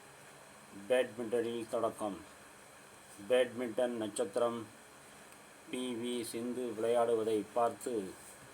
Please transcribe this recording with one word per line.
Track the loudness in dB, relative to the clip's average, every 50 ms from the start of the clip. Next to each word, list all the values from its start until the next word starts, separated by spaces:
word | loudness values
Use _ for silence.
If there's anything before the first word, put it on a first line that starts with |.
| -20 -20 -20 -20 -20 -20 -20 -20 -20 -20 -20 -20 -20 -18 -16 -8 -2 2
பேட்மிண்டனில் | 4 4 2 2 -2 -6 -4 -2 0 0 0 0 -2 -4 -4 -4
தொடக்கம். | -2 0 0 0 0 -2 -4 -4 -6 -6 -10 -14 -18 -20 -20 -20 -20 -20 -20 -20 -20 -20 -20 -20 -20 -20 -20 -20 -18 -10 0 4
பேட்மிண்டன் | 6 6 6 4 0 -4 -4 -2 0 2 2 2 2
நட்சத்திரம் | 0 -4 -2 -2 -2 -2 0 2 2 2 2 2 -2 -6 -10 -14 -18 -20 -20 -20 -20 -20 -20 -20 -20 -20 -20 -20 -20 -20 -20 -20 -20 -12 -8
பி | -6 -4 -4 -2 -4
வி | -4 -2 -2 -2 -2 -2
சிந்து | -4 -4 -4 -4 -4 -2 -2 -4 -4 -2
விளையாடுவதை | 0 2 4 6 6 6 6 4 4 4 4 2 2 2 0 2
பார்த்து | 2 2 2 2 -2 -4 -2 -2 -2 -2 -4 -6 -12 -16 -18 -18 -18 -18 -18